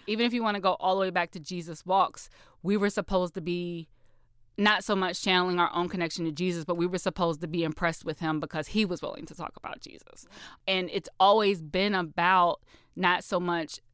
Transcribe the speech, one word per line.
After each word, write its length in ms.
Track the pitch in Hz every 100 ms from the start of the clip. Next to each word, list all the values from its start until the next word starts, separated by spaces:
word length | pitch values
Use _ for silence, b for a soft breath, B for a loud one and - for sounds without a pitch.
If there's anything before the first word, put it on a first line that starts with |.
| -
Even 200 | 220 240
if 60 |
you 120 | 240
wanna 160 | 226 202
go 140 | 185
all 200 | 170 185
the 60 | 190
way 100 | 190
back 220 | 180 170
to 80 | 180
Jesus 440 | 147 180 165 156
Walks, 460 | 180 190 180 - - b b b
we 140 | 175 208
were 140 | 202
supposed 440 | 208 - 190 180
to 60 | 190
be 480 | 160 175 175 170 160 _ - _ _ _ - -
not 260 | 208 208
so 100 | 214
much 280 | 196 185 170
channeling 360 | 185 185 180 175
our 140 | 175
own 140 | 170 180
connection 380 | 180 165 - 165
to 40 |
Jesus, 320 | 147 180 170 160
but 80 | 170
we 100 | 175
were 120 | 180
supposed 420 | 190 - 170 156
to 80 | 165
be 160 | 165
impressed 400 | 165 - 170 160
with 160 | 165 151
him 180 | 160 156
because 300 | 156 160 151
he 160 | 214
was 160 | 202 170
willing 240 | 147 -
to 100 | 160
talk 220 | - 165 -
about 240 | - -
Jesus. 460 | - - - - - B B B -
And 220 | 190 180
it's 160 | 202 - -
always 440 | 190 214 202 190
been 320 | 156 180 202
about 640 | 190 165 160 170 190 175 - b b b
not 300 | - 180 180
so 160 | - 185
much 400 | 180 170 156 - -